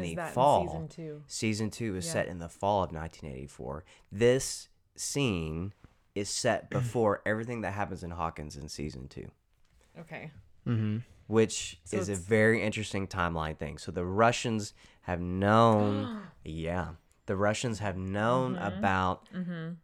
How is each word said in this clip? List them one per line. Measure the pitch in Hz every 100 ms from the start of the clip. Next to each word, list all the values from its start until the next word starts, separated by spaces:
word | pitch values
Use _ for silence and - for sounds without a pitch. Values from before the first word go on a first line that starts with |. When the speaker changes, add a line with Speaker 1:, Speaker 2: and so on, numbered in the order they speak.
Speaker 1:
is | 87
Speaker 2:
the | 82
Speaker 1:
that | 160
in |
Speaker 2:
fall. | 120 139 110 85
Speaker 1:
season | 78 147
two? | - 160 151 147
Speaker 2:
Season | - 110 107 110
two | - 113
was | 92 85
Speaker 1:
Yeah. |
Speaker 2:
set | 117 -
in | 87
the | 85
fall | - 98 104
of | 87
nineteen | 80 80 - 78
eighty-four. | 65 69 - 62 73 - - -
This | 101 117 131 - - - _ _ -
scene | - 143 135 90 78 80 95 - - _ _
is | - 104
set | - 123 107 -
<clears throat> |
before | - 123 120 110 98
everything | - 110 113 120
that | 95
happens | 98 95 90
in | 85
Hawkins | 85 82 82 76 71
in | 78
season | - 73 64 67
two. | - - - _ _ _ _ _ -
Speaker 1:
Okay. | 165 147 151 - - - -
Speaker 3:
Mm-hmm. | 113 107 107 - - -
Speaker 2:
Which | 110 110 - - -
Speaker 1:
So | - 104
Speaker 2:
is | 92
a |
Speaker 1:
it's | 98
Speaker 2:
very | 90 110 110 113
interesting | 104 110 107 101 95
timeline | 92 87 82 78 78
thing. | 76 76
So | -
the | 87
Russians | 90 98 113 123 123 110 104 - - _
have | - 87
known, | 90 92 98 110 117 107 104 101 104 220 -
Speaker 1:
<gasps> | -
Speaker 2:
yeah, | 80 80 80 104 80 80 _ _ -
the | 95
Russians | 101 107 127 101
have | 104 92
known | 95 101 110 127 127 123
Speaker 1:
Mm-hmm. | 101 98
Speaker 2:
about | 101 95 92 92 -
Speaker 1:
Mm-hmm. | 180 175 170 160 170